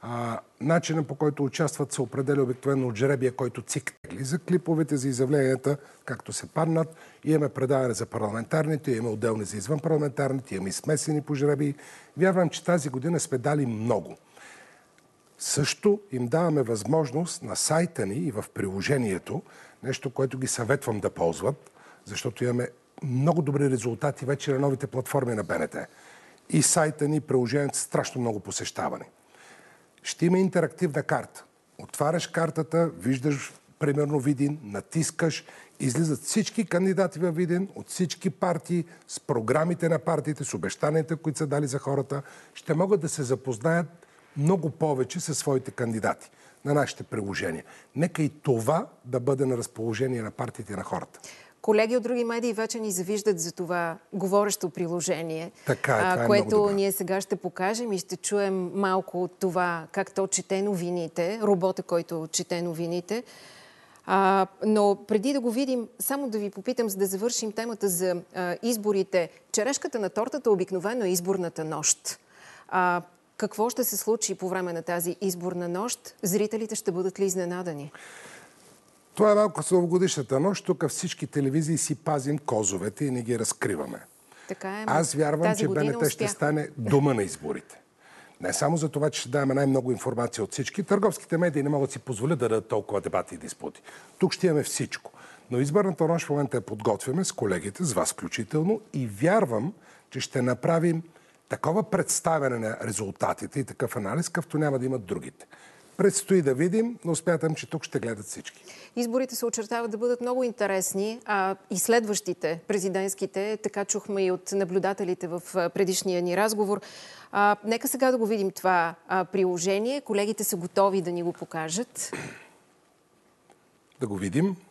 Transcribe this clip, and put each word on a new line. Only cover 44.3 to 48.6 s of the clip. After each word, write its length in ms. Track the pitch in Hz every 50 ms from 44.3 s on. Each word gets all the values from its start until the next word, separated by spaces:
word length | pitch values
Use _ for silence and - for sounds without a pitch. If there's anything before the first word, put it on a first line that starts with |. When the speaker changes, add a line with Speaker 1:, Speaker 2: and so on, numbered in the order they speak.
| _ 147
Speaker 1:
много 320 | 143 156 185 185 151 160
повече 500 | - - 160 156 147 131 131 127 - 180
със 180 | - - 151 -
своите 340 | - - 139 131 - -
кандидати 600 | 104 - 120 113 113 110 95 - - - - - _ _ - - - _ _
на 80 | 143 143
нашите 300 | 147 139 - - - -
приложения. 600 | - - 110 104 98 95 - - - 80 80 - - - - - _ _
Нека 280 | 131 160 180 - - 156
и 60 | 143
това 580 | - - _ - 131 113